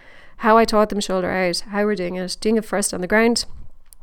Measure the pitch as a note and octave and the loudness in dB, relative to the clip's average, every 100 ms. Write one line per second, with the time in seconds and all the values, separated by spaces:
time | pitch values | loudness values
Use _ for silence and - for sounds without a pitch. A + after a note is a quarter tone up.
0 | - - - - A3+ A3+ A3+ A3 G#3 G3+ | -20 -20 -20 -4 4 6 6 4 2 0
1 | G3+ F#3+ F3+ F#3 F#3 F3 - G3+ G#3 G#3 | -2 -2 -2 -2 -2 -2 -4 -2 -2 -2
2 | F3+ F#3 F3+ - A3 A3 G#3+ F#3+ G3+ F#3 | -4 -6 -8 -4 0 0 0 -2 -2 -4
3 | F3+ G#3+ A#3 A#3 - - - - - - | 0 2 4 2 -4 -10 -12 -14 -20 -20